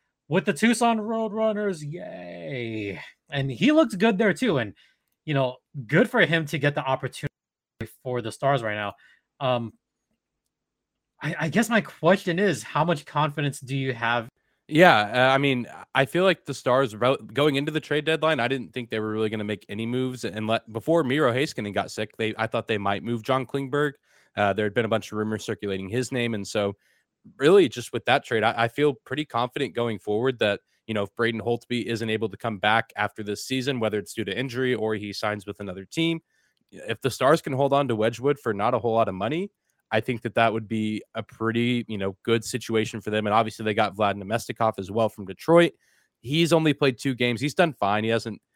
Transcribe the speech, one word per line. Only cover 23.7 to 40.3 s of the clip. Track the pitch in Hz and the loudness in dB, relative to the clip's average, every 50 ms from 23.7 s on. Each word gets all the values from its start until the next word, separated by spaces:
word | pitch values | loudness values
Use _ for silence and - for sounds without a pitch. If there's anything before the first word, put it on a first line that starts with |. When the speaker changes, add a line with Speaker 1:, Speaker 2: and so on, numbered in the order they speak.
| 143 143 147 143 139 _ _ _ _ _ _ _ - | -2 0 0 0 -4 _ _ _ _ _ _ _ -2
Speaker 2:
Uh, | 101 104 101 | 0 2 2
there | 98 104 107 | 2 0 0
had | 104 98 | 0 0
been | 123 113 | 0 0
a | 107 | 0
bunch | 113 107 - - | 0 -2 -4 -4
of | 107 107 | -6 -4
rumors | 107 110 110 104 - | -4 -4 -4 -6 -6
circulating | - 107 - - 101 95 95 95 95 | -6 -6 -6 -4 -6 -4 -4 -6 -4
his | 107 127 123 - | -4 -4 -4 -2
name, | 139 123 120 117 113 | -2 -2 -2 -2 -4
and | 104 95 | -4 -6
so | - - 107 101 101 101 _ _ _ _ _ _ _ _ _ - - - | -4 -2 0 0 -2 -2 _ _ _ _ _ _ _ _ _ -20 -16 -4
really | - 135 156 190 202 170 113 | 2 4 6 8 6 6 4
just | - 123 113 - | 0 -6 -10 -8
with | - 113 - | -8 -4 2
that | - 127 143 - | 2 2 2 2
trade, | - 120 110 | 0 0 2
I, | 104 113 107 110 117 | 2 2 2 2 0
I | 117 | 0
feel | - - 147 147 131 | 0 0 0 0 0
pretty | - - - 131 147 156 | -2 -8 -10 -8 -8 -6
confident | - - 117 123 127 - 151 139 101 - | -4 -2 -2 -2 -2 -2 -4 -4 -4 -2
going | 117 120 117 110 95 | -2 -2 -2 -4 -4
forward | - 107 104 110 123 135 131 113 | -4 -2 0 0 0 0 0 0
that, | 110 104 101 - _ _ _ _ _ | 0 0 0 -2 _ _ _ _ _
you | - 110 | -4 -4
know, | 104 | -2
if | 101 - _ | -4 -4 _
Braden | - 117 117 113 110 | -2 -2 0 -2 -2
Holtby | 101 117 120 113 - - 123 120 - | -2 -2 -2 -2 -4 -4 -4 -4 -2
isn't | 98 117 104 117 110 | -2 -4 -4 -2 -2
able | 110 107 113 101 | -2 -2 -2 -4
to | 98 | -6
come | - - 117 107 95 | -6 -6 -6 -4 0
back | 104 104 110 113 - - - | 2 2 2 2 0 -2 -4
after | 101 104 101 - - | -4 -4 -4 -4 -8
this | 104 104 104 - - | -8 -6 -6 -6 -6
season, | - 131 131 120 143 131 120 | -6 -4 -4 -2 -2 -2 0
whether | 110 107 104 104 | 0 0 -2 -2
it's | 95 - - | -6 -6 -6
due | 113 104 | -2 -2
to | 98 92 110 | -2 -2 -2
injury | 131 135 117 131 131 127 123 | -4 -4 -4 -2 0 0 0
or | 107 107 110 110 | 0 -2 -2 -4
he | 101 104 101 | -4 -6 -8
signs | 101 - - 107 104 104 - | -8 -4 -4 -4 -4 -4 -8
with | 104 98 - | -10 -12 -10
another | 101 98 90 98 95 | -10 -10 -10 -12 -12
team, | - - 160 165 165 165 160 _ _ _ _ _ _ _ _ _ _ | -8 -4 -2 -2 0 -2 -4 _ _ _ _ _ _ _ _ _ _
if | 95 82 71 101 113 - | -20 -12 -8 -8 -6 -4
the | - 127 | -4 -4
Stars | - - 127 135 160 165 | -2 2 4 4 4 4
can | - 156 | 2 -2
hold | 135 127 143 135 | 0 0 2 4
on | 139 143 143 123 | 4 2 2 2
to | 117 | 0
Wedgewood | 104 107 120 120 117 123 143 147 - | 2 0 0 0 0 0 0 0 0
for | - 117 104 | 0 -2 0
not | 98 104 123 127 | 0 0 2 2
a | 110 | 0
whole | 117 117 113 | 0 2 2
lot | 113 113 98 | 2 2 2
of | 95 | 0
money, | 92 98 117 151 170 196 202 _ _ _ _ _ _ _ - | -2 -2 -2 -2 -4 -6 -6 _ _ _ _ _ _ _ -2
I | 110 110 | -2 -2
think | - - 123 110 | 0 -2 -4 -4
that | - 113 | -4 -2